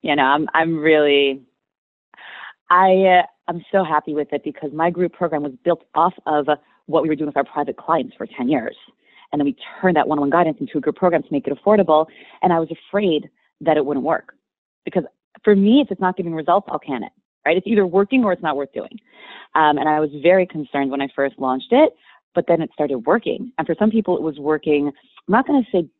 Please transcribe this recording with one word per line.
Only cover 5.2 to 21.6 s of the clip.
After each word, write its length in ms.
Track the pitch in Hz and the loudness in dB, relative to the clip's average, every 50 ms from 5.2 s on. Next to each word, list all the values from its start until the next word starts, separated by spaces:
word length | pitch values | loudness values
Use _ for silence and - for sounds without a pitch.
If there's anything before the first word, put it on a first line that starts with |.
| 180 160 160 147 147 | -6 -4 -4 -4 -6
was 80 | 147 127 - _ | -6 -10 -6 _
built 200 | 170 170 165 _ _ - | -2 -2 -2 _ _ 0
off 200 | 147 165 185 - - _ | 0 0 0 0 -4 _
of 220 | - 156 147 143 147 151 - _ _ _ _ _ | -2 -2 -2 0 0 -2 -4 _ _ _ _ _
what 180 | - 147 165 139 | -2 -2 -2 0
we 40 | 160 | 0
were 60 | 156 | -2
doing 140 | 143 156 147 | -4 -4 -4
with 80 | 143 | -2
our 80 | 139 139 | -4 -4
private 320 | - - 151 143 127 127 | -4 -4 -6 -6 -6 -8
clients 360 | - - - 165 160 123 117 _ _ | -10 -2 -2 -2 -2 -2 -6 _ _
for 80 | - | -14
ten 220 | 113 - - 123 123 | -14 -8 -6 -2 -2
years. 260 | 147 131 107 - - _ _ _ _ _ _ _ _ _ - _ | -2 -2 -2 -6 -12 _ _ _ _ _ _ _ _ _ -14 _
And 80 | - 151 | -4 -2
then 80 | 143 | -2
we 80 | 143 - _ - - - - | -2 -4 _ -14 -20 -14 -2
turned 160 | - 185 175 | 0 2 2
that 120 | 156 - - | 2 2 0
one-on-one 220 | 156 147 143 143 | 0 -2 0 0
guidance 260 | 143 170 175 160 151 - | 2 2 2 0 -2 -6
into 200 | 143 120 - 151 | -10 -6 -6 -4
a 20 | |
group 160 | 131 156 - | -4 -4 -4
program 260 | - 190 180 170 156 | 0 0 0 0 0
to 60 | 139 - | -4 -4
make 160 | 156 143 - | -6 -6 -4
it 100 | - 143 | -6 -8
affordable. 500 | - _ 202 214 208 185 160 156 151 160 - _ - - - - _ | -4 _ 2 2 2 4 4 2 2 2 0 _ -20 -20 -20 -8 _
And 100 | - 185 | 0 0
I 60 | 170 165 | 2 0
was 120 | 165 156 | 0 -4
afraid 580 | 165 - _ _ - 202 214 185 160 151 151 - _ _ _ _ _ _ | -8 -16 _ _ -4 -2 0 0 0 -2 -4 -8 _ _ _ _ _ _
that 160 | - 165 156 | 0 0 0
it 100 | 151 135 | 2 0
wouldn't 180 | 139 143 135 127 | -2 -4 -4 -2
work 300 | 151 160 - - - _ _ _ _ _ _ _ _ _ _ _ | -2 -4 -4 -6 -14 _ _ _ _ _ _ _ _ _ _ _
because 200 | - - 185 143 - _ _ _ _ _ - _ | -6 -6 -6 -6 -6 _ _ _ _ _ -2 _
for 100 | 220 208 | 4 4
me, 260 | 196 196 208 233 285 | 4 6 4 4 4
if 120 | 277 - | 2 0
it's 80 | 196 - | -4 -4
not 160 | 190 185 185 | -4 -4 -4
giving 180 | - 180 170 165 | -4 -8 -6 -6
results, 320 | 156 156 - 175 160 - - | -6 0 0 0 0 0 -4
I'll 120 | - 156 | -12 -10
can 240 | - - 135 120 98 | -8 -8 -8 -8 -8
it, 80 | - _ _ _ _ _ _ _ | -12 _ _ _ _ _ _ _
right? 100 | 143 165 | 0 0
It's 100 | 190 185 - | 0 0 0
either 180 | 233 208 196 | 0 0 2
working 380 | 180 160 196 202 202 269 262 233 | 2 2 0 0 2 2 0 2
or 80 | 202 | 0
it's 100 | 180 - | -2 -2
not 140 | - 156 135 | -4 -6 -4
worth 160 | 139 139 135 | -4 -6 -8
doing. 260 | _ - - - - - _ _ _ - - - - - - _ _ | _ -14 -14 -12 -18 -20 _ _ _ -20 -20 -20 -20 -20 -20 _ _
Um, 240 | 151 156 151 147 143 | 2 4 4 4 2
and 100 | 131 151 | 0 0
I 120 | 151 151 | 0 0
was 100 | 156 147 143 147 | -2 -4 -6 0
very 220 | 135 170 185 190 185 | 2 4 4 4 2
concerned 460 | 180 - 160 147 - - 143 139 135 | 0 -4 -10 -10 -4 -4 -4 -2 -2
when 100 | 135 143 | -2 -4
I 80 | 139 135 _ | -6 -6 _
first 220 | - 139 139 113 - | -4 -4 -4 -4 -4
launched 340 | 135 131 131 131 | -2 -2 -2 -2